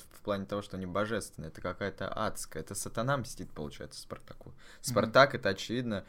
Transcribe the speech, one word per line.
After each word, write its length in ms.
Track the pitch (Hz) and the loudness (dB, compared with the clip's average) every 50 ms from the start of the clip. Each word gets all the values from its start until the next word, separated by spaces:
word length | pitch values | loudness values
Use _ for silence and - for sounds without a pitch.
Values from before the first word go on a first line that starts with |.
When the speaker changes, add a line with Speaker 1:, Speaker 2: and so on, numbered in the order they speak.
| - - | -10 -16
Speaker 1:
в 100 | - - | -18 -10
плане 240 | - 104 101 98 98 | -2 -2 -2 -2 0
того, 180 | 95 104 101 101 | -2 -2 -2 -2
что 120 | - - | -4 -6
они 120 | 92 95 90 | -6 -4 -2
божественные, 640 | 85 98 104 107 113 101 90 - - - 78 78 | 2 2 2 2 2 -2 -2 -4 -8 -10 -10 -10
это 120 | - - | -10 -6
какая-то 500 | - 90 90 - 101 98 - - 98 95 | -4 -4 -4 -2 -2 -4 -2 -2 -4 -4
адская, 520 | - - 107 101 - - - - - 80 78 | -2 0 0 0 0 -2 -6 -6 -6 -8 -6
это 100 | - 98 | -6 -6
сатана 440 | 98 - 101 - - 117 131 143 139 | -6 -6 -4 -2 -2 0 2 2 0
мстит, 340 | 117 - - - 92 - | 0 -4 -6 -8 -10 -10
получается, 500 | - - 76 73 - - 71 71 - - | -6 -6 -6 -6 -6 -8 -12 -12 -12 -14
«Спартаку». 540 | - - - - - - - - - - - - - - - - - | -12 -12 -12 -12 -12 -14 -16 -14 -14 -16 -16 -16 -18 -20 -18 -8 -6
Speaker 2:
Мгм. 0 | - | 2
Speaker 1:
«Спартак» — 460 | 120 107 - 113 110 131 135 139 - | 4 4 4 8 10 10 10 10 8
это, 140 | 120 - 101 | 2 2 2
очевидно, 540 | 98 95 - - 107 123 127 120 107 95 - | 0 0 -2 -2 -2 -2 0 0 -2 -2 -4